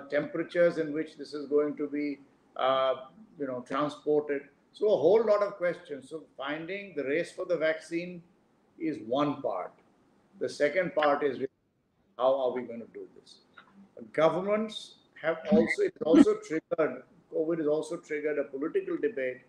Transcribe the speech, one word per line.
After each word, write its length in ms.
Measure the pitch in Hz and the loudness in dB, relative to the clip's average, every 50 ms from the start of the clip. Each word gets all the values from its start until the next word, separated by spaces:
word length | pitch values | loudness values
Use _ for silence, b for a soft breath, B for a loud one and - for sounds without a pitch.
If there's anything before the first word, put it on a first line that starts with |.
| - - | -4 -2
temperatures 680 | 147 147 156 147 - 165 165 - - 175 175 170 160 156 | -2 -2 -2 -2 -4 -6 -6 -2 2 4 4 4 4 2
in 160 | 160 151 143 | -2 -2 -2
which 240 | 156 156 156 - - | -4 -6 -6 -8 -14
this 160 | 143 135 143 | -14 -10 -10
is 120 | 151 143 127 | -10 -4 0
going 280 | 147 147 147 147 139 | 2 2 2 2 0
to 120 | 147 147 139 | -4 -6 -4
be, 320 | 139 147 147 147 139 139 - _ _ _ _ _ - | -4 -4 -4 -4 -6 -8 -12 _ _ _ _ _ -6
uh, 380 | - - 131 135 135 131 131 127 - - - - - - - _ - | -2 2 2 2 4 4 2 0 0 -4 -14 -20 -20 -20 -18 _ -10
you 80 | 143 | -8
know, 140 | 131 127 123 123 - | -6 -6 -8 -8 -6
transported. 760 | 135 135 151 143 139 - - 147 151 147 147 - 143 139 - - _ _ _ _ | -2 -2 -2 -2 -4 -4 -2 0 2 2 2 0 -2 -6 -6 -10 _ _ _ _
So 200 | - - - 214 | -6 0 2 2
a 60 | 208 123 | 4 6
whole 260 | 135 165 202 226 226 | 6 6 6 6 6
lot 200 | 214 208 208 202 | 6 4 4 2
of 140 | 202 196 - | 0 -2 -2
questions. 520 | 175 175 160 - - - 147 131 123 - | -2 -2 -2 -4 -8 -12 -14 -14 -12 -12
So 140 | 160 160 143 - _ | -14 -14 -14 -16 _
finding 580 | - 131 143 147 156 165 165 190 202 202 196 170 | -10 -8 -6 -6 -6 -6 -8 -10 -10 -10 -10 -6
the 80 | 143 135 | -6 -2
race 280 | 131 143 165 175 - | 0 0 0 0 -2
for 140 | - - 185 | -6 -8 -4
the 120 | 170 175 156 | -2 -2 0
vaccine 680 | 151 160 156 156 - - 165 170 175 180 180 175 170 _ _ _ _ _ _ _ _ _ _ - | 2 0 0 -2 -4 -6 -6 -6 -6 -6 -10 -14 -16 _ _ _ _ _ _ _ _ _ _ -6
is 180 | 165 160 147 - 107 | -4 -4 -4 -4 -4
one 360 | 110 120 143 147 147 135 127 | -2 0 0 2 0 0 -2
part. 320 | - 117 101 90 - - - _ _ _ _ _ _ _ _ _ _ _ _ - | -4 -4 -4 -4 -6 -8 -12 _ _ _ _ _ _ _ _ _ _ _ _ -6
The 100 | - - | -6 -6
second 460 | - - 143 147 147 185 185 170 - | -2 0 0 0 2 2 -2 0 0
part 280 | 156 151 147 143 139 151 | 2 2 4 4 2 2
is 140 | 139 123 - | -2 -2 -4
really 120 | 131 135 _ _ _ _ _ _ _ _ _ _ _ _ _ - | -6 -8 _ _ _ _ _ _ _ _ _ _ _ _ _ 0
how 220 | 123 131 135 139 | 2 2 4 4
are 120 | 131 123 117 | 2 0 -2
we 100 | 127 120 | -2 -6
going 160 | 113 117 117 | -8 -10 -12
to 80 | 113 95 90 | -14 -14 -14
do 140 | 104 95 87 - 98 | -16 -16 -16 -18 -20
this? 200 | - - - - _ _ _ - - _ _ - - - - - 120 107 - | -20 -20 -20 -20 _ _ _ -20 -20 _ _ -20 -20 -20 -20 -20 -18 -8 0
Governments 840 | - 156 165 185 180 185 196 208 214 220 220 - - - - - - _ _ _ - | 4 4 4 4 2 -2 0 0 -2 -2 -4 -8 -12 -16 -16 -20 -20 _ _ _ -8
have 160 | - 156 160 160 - - | -4 -4 -4 -2 0 4
also, 300 | 208 - - - - - 208 | 6 6 6 6 2 0 0
it 100 | 180 - | -2 -2
has 80 | - - | -2 2
also 320 | - - - - 208 214 - - - | 6 10 10 10 8 6 -2 -4 -6
triggered, 560 | 151 160 - - 175 165 156 135 123 127 - _ _ _ _ _ | -6 -6 -6 -4 -2 0 0 0 -2 -6 -14 _ _ _ _ _
covid 260 | - 165 160 156 170 165 | -4 -4 -2 -2 -2 -2
has 80 | 156 147 | 0 0
also 300 | 151 156 151 - 170 160 | 0 0 -2 -4 -8 -12
triggered 420 | - - 156 147 147 151 151 143 | -10 -8 -6 -4 -4 -2 -2 -2
a 40 | 135 | -4
political 540 | - - 135 143 160 - 196 190 180 175 156 | -4 -6 -6 -4 -2 -2 -2 -2 -2 -4 -2
debate 440 | 143 147 - 135 131 127 123 127 - | -2 -2 -2 -2 -4 -4 -6 -8 -14